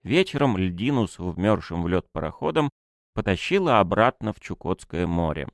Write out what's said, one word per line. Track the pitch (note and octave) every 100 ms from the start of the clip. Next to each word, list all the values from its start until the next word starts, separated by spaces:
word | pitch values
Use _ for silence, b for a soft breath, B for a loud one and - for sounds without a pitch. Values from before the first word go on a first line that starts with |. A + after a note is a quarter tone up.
Вечером | - D3+ F#3 - C#3+ F#2+
льдину | F#2 F2 A#2+ C3+ G2+
с | -
вмёрзшим | F2+ E2+ G2+ G2 - E2+
в | E2+
лёд | F2+ -
пароходом | D#2 D#2+ - D3+ C#3+ D3 _ _ _ _
потащило | - G#2 F2+ - G3 F3 A#2
обратно | F2+ G2 A#2 - A2
в | -
Чукотское | - F2 - F#2 - E2 F2
море. | E2+ E2 D2 C2+